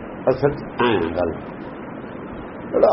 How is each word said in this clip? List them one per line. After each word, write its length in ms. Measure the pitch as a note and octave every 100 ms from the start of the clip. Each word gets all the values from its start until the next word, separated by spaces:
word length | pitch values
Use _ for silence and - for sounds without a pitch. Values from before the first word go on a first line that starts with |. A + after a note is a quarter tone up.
| - - -
ਅਸਲ 220 | B2+ C#3+
'ਚ 120 | C#3 - -
ਐਂ 120 | A#2 G2+
ਆ 140 | E2 E2+
ਗੱਲ, 160 | F2 - - - - - - - - - - - - - -
ਜਿਹੜਾ 180 | - -